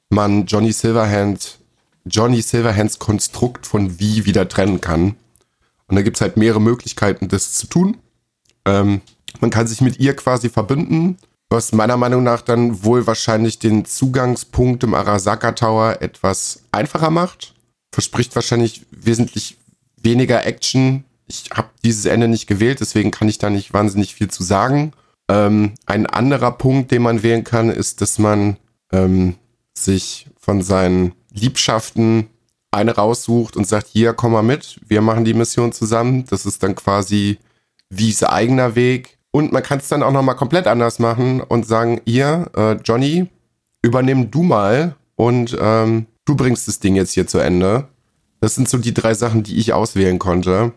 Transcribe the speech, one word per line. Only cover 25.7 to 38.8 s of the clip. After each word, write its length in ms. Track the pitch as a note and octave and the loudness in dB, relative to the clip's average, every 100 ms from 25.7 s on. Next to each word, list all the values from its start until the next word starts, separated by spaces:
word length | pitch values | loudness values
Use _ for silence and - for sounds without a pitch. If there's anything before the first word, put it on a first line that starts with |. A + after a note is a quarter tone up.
| G#2 - | -4 -4
ein 200 | G#2 G#2 | -2 -2
anderer 460 | - B2 C#3 B2 | 0 0 2 0
Punkt, 380 | - C3 C3+ B2+ | 0 0 2 2
den 120 | B2 | 2
man 200 | A#2+ A#2 | 2 2
wählen 220 | A2+ A#2 | 2 0
kann, 260 | A2 A#2+ A2+ | 0 0 0
ist, 300 | - G2 - | 0 -4 -4
dass 160 | G#2 - | -4 0
man, 400 | G#2+ G#2 G2+ G2+ _ _ _ | 2 2 0 -4 _ _ _
ähm, 440 | F#2 F#2+ F#2+ F#2 F2+ _ _ _ - | 0 2 2 2 -2 _ _ _ -8
sich 520 | - F#2+ - - - _ | -2 -2 -2 -12 -18 _
von 240 | - G2+ | -2 -2
seinen 500 | F2+ F#2+ F#2 F#2 F2+ - _ | 0 2 2 2 0 -4 _
Liebschaften 960 | G2+ A#2+ C3 - A2+ - - A2+ A2+ A2 _ _ _ _ | -4 -2 -2 0 -2 -2 0 2 2 0 _ _ _ _
eine 240 | G2+ A2 | -2 0
raussucht 640 | A2+ G#2 A#2+ - A#2 A2+ - | 2 0 0 0 0 0 -2
und 100 | G2+ | -2
sagt, 220 | G#2 - | -2 -2
„Hier, 240 | G#2+ A2+ | 0 2
komm 200 | A2+ A#2+ | 2 2
mal 100 | A2+ | 2
mit, 380 | A2 C#3 - - - | 2 0 -4 -14 -2
wir 140 | G#2+ | 2
machen 240 | A2 A2+ | 2 2
die 100 | A2+ | 2
Mission 380 | A2+ A2+ - A#2+ | 2 0 0 -2
zusammen.“ 540 | - A2 A2+ A#2+ B2+ B2+ | -2 -2 0 0 0 -2
Das 180 | G2 G2 | -6 -6
ist 160 | - | -4
dann 120 | F#2+ F#2+ | -4 -4
quasi 640 | - G2 G2+ G#2 G2+ G2+ _ _ _ _ _ | -2 -2 0 0 0 -4 _ _ _ _ _
Vs 300 | F#2+ A2 - | -2 -2 0
eigener 500 | - F#2 A#2 C3 B2+ | 0 2 2 2 2
Weg. 420 | A2+ | 2